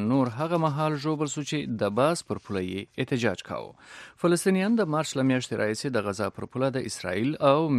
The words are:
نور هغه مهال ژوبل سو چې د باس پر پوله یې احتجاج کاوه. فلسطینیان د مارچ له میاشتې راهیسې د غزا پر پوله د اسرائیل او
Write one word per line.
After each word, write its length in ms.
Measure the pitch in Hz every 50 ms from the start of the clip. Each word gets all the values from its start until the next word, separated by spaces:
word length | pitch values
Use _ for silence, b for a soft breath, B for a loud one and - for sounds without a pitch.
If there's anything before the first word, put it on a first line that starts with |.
| 101 110
نور 200 | 127 139 131 123 107 113
هغه 200 | 156 165 175 165 160
مهال 340 | 156 139 147 156 156 156 143 139
ژوبل 280 | 156 156 147 156 143 -
سو 100 | 151 143
چې 320 | - 156 143 139 131 120 104
د 140 | 107 101 101 113
باس 220 | 131 156 175 - -
پر 160 | - 101 90 -
پوله 200 | - 101 95 92
یې 380 | 92 92 98 101 - _ - 131
احتجاج 380 | - 143 120 117 110 90 - - -
کاوه. 240 | 90 60 55 50 - B B B B B B B B B -
فلسطینیان 520 | 170 175 170 - 196 190 185 190 208 240 226
د 120 | 202 156 151
مارچ 180 | 156 156 - -
له 80 | 139 131 131
میاشتې 320 | 131 127 120 - 113 107 110
راهیسې 340 | 107 110 - - 147 127
د 80 | 110 101 101
غزا 180 | 98 95 104 95 -
پر 120 | - - - -
پوله 180 | 127 131 135 123
د 100 | 131 - 107
اسرائیل 420 | - - - 90 92 98 117 139 156 - 151 139
او 80 | 139 151 165 156 139